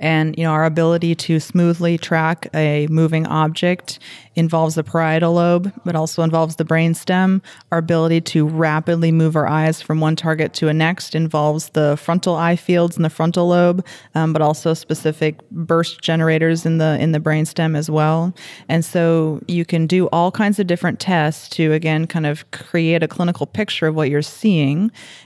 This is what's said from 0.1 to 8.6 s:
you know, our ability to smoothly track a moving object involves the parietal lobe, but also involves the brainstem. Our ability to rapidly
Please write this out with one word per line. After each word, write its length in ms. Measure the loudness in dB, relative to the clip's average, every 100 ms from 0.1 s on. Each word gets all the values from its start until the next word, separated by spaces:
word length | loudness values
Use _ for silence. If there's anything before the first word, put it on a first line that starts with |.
| 2 0 -2
you 60 |
know, 80 | -2
our 120 | 0
ability 520 | 0 2 2 2 0 -2
to 240 | 0 -2
smoothly 580 | 0 2 2 2 0 -2
track 500 | -2 0 0 -2 -6
a 320 | -2 0 0 0
moving 380 | 2 2 0 -2
object 720 | 0 0 0 -2 -2 -6 -16 -18 -20 -8 -2
involves 400 | 0 2 0 -2
the 80 |
parietal 480 | -2 -2 0 2 2
lobe, 400 | 2 4 2 0 -6
but 120 | -4 -2
also 260 | -2 0
involves 320 | 0 2 0
the 100 | -2
brainstem. 760 | 0 2 2 0 0 2 2 0 -4 -18 _
Our 60 | -4
ability 420 | 0 2 2 0
to 260 | 0 0 0
rapidly 640 | 0